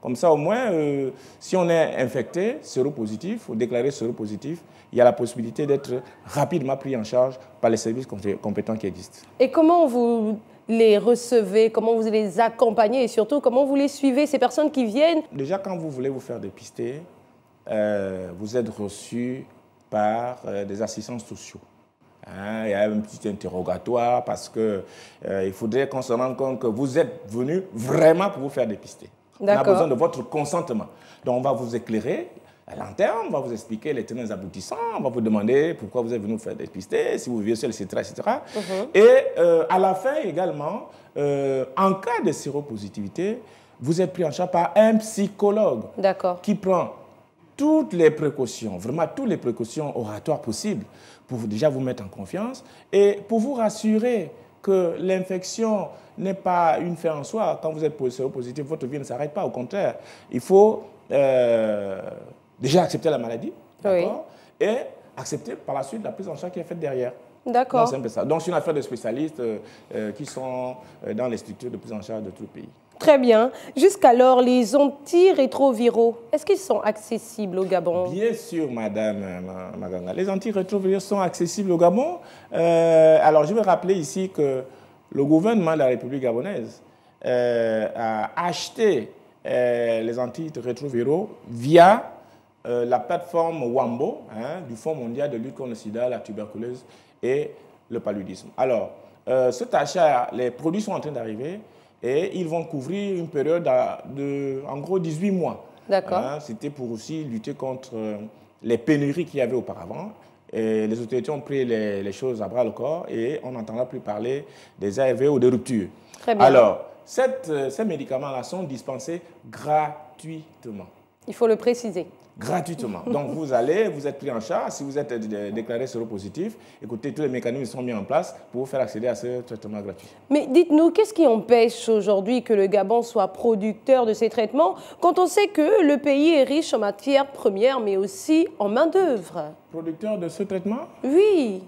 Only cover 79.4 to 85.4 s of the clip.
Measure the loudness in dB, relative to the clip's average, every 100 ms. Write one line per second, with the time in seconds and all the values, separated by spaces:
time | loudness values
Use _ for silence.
79.4 | -10 -10 -12 -10 -8 -8 -6 -4 -2 -2
80.4 | -2 -4 -2 -2 0 -2 -2 -2 -2 -2
81.4 | -4 -2 0 4 4 4 -2 -4 -14 -20
82.4 | -8 0 4 4 6 8 10 8 8 6
83.4 | 4 2 2 2 2 0 0 -4 -4 0
84.4 | 0 0 -6 -18 -20 _ _ -2 4 4